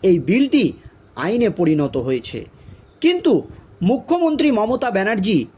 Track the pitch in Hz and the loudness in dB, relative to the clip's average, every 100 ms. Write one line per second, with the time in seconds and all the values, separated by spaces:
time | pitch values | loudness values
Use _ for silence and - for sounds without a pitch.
0 | 190 175 131 220 277 285 190 - - _ | 4 2 2 0 2 2 0 -4 -18 _
1 | _ - 147 240 233 170 170 156 143 139 | _ -8 -4 0 0 2 0 2 0 -2
2 | 123 131 - 113 - - - - - _ | -2 -4 -6 -12 -14 -20 -20 -20 -20 _
3 | 330 359 349 208 - - - - 175 240 | 0 2 2 2 0 -16 -20 -4 0 0
4 | - 349 330 302 294 233 214 247 254 196 | 0 0 0 2 0 2 0 -2 -2 -2
5 | 196 226 190 185 113 | -2 -2 0 0 -2